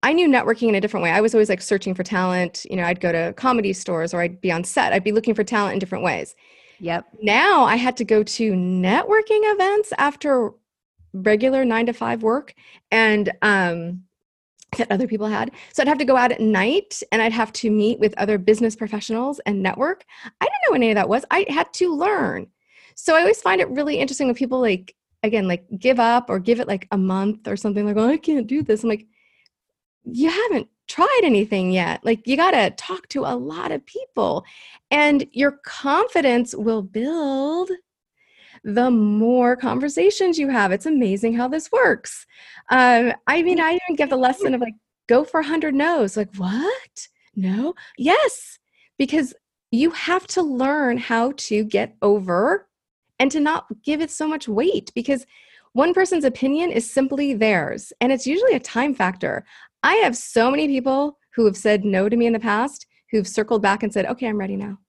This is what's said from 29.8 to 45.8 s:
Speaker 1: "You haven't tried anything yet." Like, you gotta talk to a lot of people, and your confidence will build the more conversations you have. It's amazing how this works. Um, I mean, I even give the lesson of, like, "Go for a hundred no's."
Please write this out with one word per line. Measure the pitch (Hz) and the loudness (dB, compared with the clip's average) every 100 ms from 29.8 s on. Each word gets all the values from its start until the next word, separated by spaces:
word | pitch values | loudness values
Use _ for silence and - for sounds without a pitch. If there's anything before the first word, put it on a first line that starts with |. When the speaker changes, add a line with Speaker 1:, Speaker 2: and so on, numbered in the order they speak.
| _ _ | _ _
Speaker 1:
"You | 247 240 311 | -12 0 0
haven't | 359 466 311 - _ - | 2 0 -2 -4 _ -14
tried | - 381 523 | 0 2 4
anything | 359 214 208 202 185 | 4 2 2 -2 0
yet." | 185 170 165 - | 0 -2 -2 -2
Like, | 233 233 | -2 -2
you | 269 | 0
gotta | 349 302 202 - | 2 2 0 -2
talk | - 370 - | -12 -12 -8
to | 277 269 | -6 -4
a | 247 | -6
lot | 262 320 339 | -8 -10 -8
of | 311 277 | -8 _
people, | 453 523 - 196 165 - - - - _ | -14 -10 -2 -2 -2 -6 -20 -20 -20 _
and | 294 294 285 - | 2 4 2 0
your | 226 285 285 - | 0 0 -2 -16
confidence | - 277 311 466 349 277 240 240 - | -8 -2 0 2 2 2 2 0 -4
will | 214 220 | -2 -2
build | 190 214 254 330 285 269 277 330 370 359 _ _ _ _ _ _ - - | -4 -6 -4 -2 -2 -2 -2 -2 -4 -6 _ _ _ _ _ _ -20 -16
the | - 208 254 | -4 0 2
more | 240 208 208 226 247 240 247 | 4 2 2 4 4 4 2
conversations | 254 247 285 285 370 415 381 320 | -2 -2 -2 2 2 2 0 0
you | 277 | 0
have. | 247 196 | 0 0
It's | 196 320 | 0 0
amazing | 302 226 196 226 | 0 0 0 -2
how | 233 247 | -2 -2
this | 311 - | -4 -2
works. | 453 453 - - - - _ - - - | 2 2 0 -6 -18 -20 _ -20 -20 0
Um, | 262 247 240 240 - - | 4 6 4 2 -2 -2
I | 302 | 0
mean, | 339 349 | 2 2
I | 320 349 359 | 2 0 -4
even | 302 | -2
give | 285 | 0
the | 262 | 2
lesson | 254 269 403 | 0 0 -2
of, | 254 | -2
like, | 233 214 _ _ - | -4 -8 _ _ 2
"Go | 240 | 2
for | 302 320 | 4 -2
a | 294 | 0
hundred | 320 311 | -2 0
no's." | 269 | 0